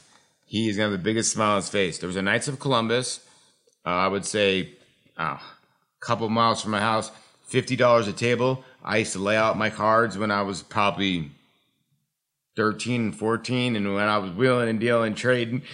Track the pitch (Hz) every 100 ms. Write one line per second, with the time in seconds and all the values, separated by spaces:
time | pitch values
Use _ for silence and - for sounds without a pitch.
0 | _ _ _ _ _ 104 110 101 107 98
1 | 87 110 107 104 107 104 90 104 92 78
2 | 90 92 95 113 143 135 143 123 113 120
3 | 127 - - _ _ _ _ _ - 90
4 | 95 98 92 107 101 95 87 - _ _
5 | _ - 80 69 - - _ _ _ -
6 | - 113 113 113 113 110 - 107 107 110
7 | 110 - - _ - 127 123 127 123 117
8 | 104 90 120 120 127 131 - - - 107
9 | 110 95 98 110 110 95 107 104 107 113
10 | 117 95 107 101 98 90 - 110 101 85
11 | 98 90 73 - _ _ _ _ _ _
12 | _ _ _ _ _ - 107 104 113 123
13 | 110 - 107 113 113 127 123 110 101 98
14 | 107 107 95 87 131 123 117 113 117 117
15 | 113 107 120 123 117 123 -